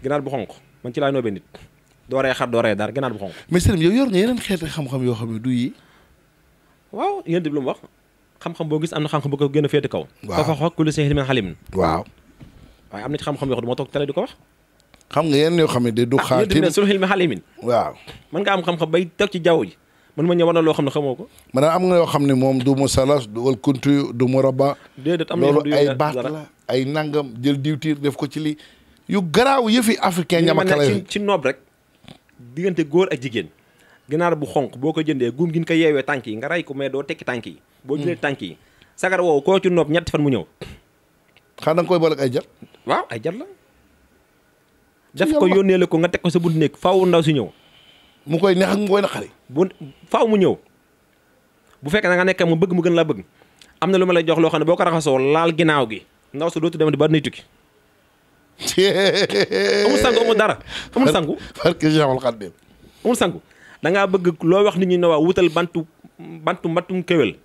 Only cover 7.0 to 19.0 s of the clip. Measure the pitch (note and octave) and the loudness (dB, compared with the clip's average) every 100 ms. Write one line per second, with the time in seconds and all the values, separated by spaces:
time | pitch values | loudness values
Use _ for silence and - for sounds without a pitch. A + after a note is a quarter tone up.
7 | F4 G3 E3 E3+ D#3+ C#3+ C3 - - _ | -6 -6 -4 -4 -2 -4 -4 -8 -12 _
8 | _ _ _ _ - E3+ D#3 D3+ D#3 D#3 | _ _ _ _ -12 -8 -4 -2 -2 -4
9 | D3+ D3+ C#3+ C#3 D3 C#3+ C#3+ D3 C3 F#2 | -4 -2 -4 -2 0 0 0 0 -2 -6
10 | D2+ _ G#2 - D3+ D3 D#3+ - D#3 D3+ | -8 _ -6 -2 -2 0 -2 0 -2 0
11 | C#3+ D3 C3 C3 F#2+ D#2+ - F#2 E2+ D#2+ | 0 0 0 -2 -2 -10 -10 -2 0 0
12 | G#2 _ _ _ - - - _ _ G2+ | -6 _ _ _ -20 -20 -20 _ _ -14
13 | A#2 D3 - C#3+ C#3 A#2+ A#2 B2+ C#3 C#3 | -8 -6 -6 -4 -4 -4 -4 -6 -4 -4
14 | C#3+ C#3 B3 - _ _ _ _ _ _ | -4 -4 -6 -10 _ _ _ _ _ _
15 | _ C#3+ D#3+ C#3 D#3 E3+ D#3 B2+ A#2+ A2 | _ -2 2 2 2 2 2 2 0 0
16 | B2 C3+ - B2+ - D#3 F3 D#3 G3+ G3 | 0 0 2 0 2 2 2 2 2 2
17 | F#3 G3 F3 G2 - - A#2 A#2+ D#2+ - | 0 2 0 -2 -10 -12 -2 0 0 -8
18 | - - _ D#3+ G3+ G3 F3 F3 D#3+ E3+ | -20 -20 _ -4 0 0 -2 -2 0 0